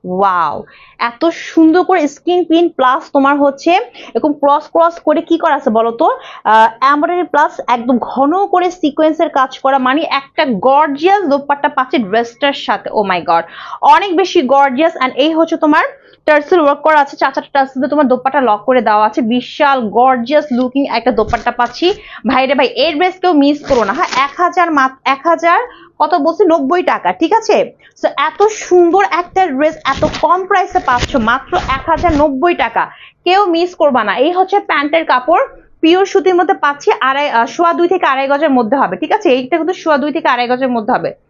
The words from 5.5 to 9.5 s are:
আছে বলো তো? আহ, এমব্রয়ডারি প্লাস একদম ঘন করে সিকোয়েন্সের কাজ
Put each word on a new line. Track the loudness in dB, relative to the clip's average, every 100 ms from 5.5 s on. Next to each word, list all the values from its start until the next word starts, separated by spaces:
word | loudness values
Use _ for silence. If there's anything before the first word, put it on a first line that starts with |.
| 0
আছে | 0 0
বলো | -2 0
তো? | -2
আহ, | -2 -10 -6 2 4 4 2 0
এমব্রয়ডারি | 2 0 -2 -2
প্লাস | 0 0 -2 -4 -4
একদম | 0 -2 -2
ঘন | -2 0 0 0
করে | 0 0 -2
সিকোয়েন্সের | -4 0 0 2 -2
কাজ | 0 -2